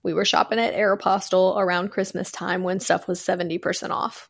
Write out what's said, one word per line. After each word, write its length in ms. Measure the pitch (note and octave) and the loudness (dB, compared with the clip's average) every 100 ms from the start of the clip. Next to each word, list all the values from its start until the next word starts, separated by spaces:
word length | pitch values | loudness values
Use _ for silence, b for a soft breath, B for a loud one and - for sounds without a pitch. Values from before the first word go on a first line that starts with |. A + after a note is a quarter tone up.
we 100 | F#3+ | 0
were 120 | D#3+ G3 | 0 2
shopping 340 | - - A3+ | 2 2 2
at 140 | A#3 - | 0 2
Aeropostale 800 | G#3 G3+ G#3 G3 - F#3 F#3 G3+ | 2 2 2 0 2 4 4 4
around 300 | F#3+ F3+ G3 | 0 0 -2
Christmas 400 | - F#3+ F#3 F#3+ | -4 -4 -4 -8
time 320 | - F3+ F3+ | -6 -4 -2
when 160 | F#3 F#3 | -2 -2
stuff 280 | - F3+ - | 0 0 0
was 120 | F3+ | -4
seventy 360 | - F#3 F3 E3+ | -2 -2 -2 -2
percent 340 | F3+ F#3+ - | -2 -4 -4
off. 380 | - A3+ - - | -4 -4 -8 -20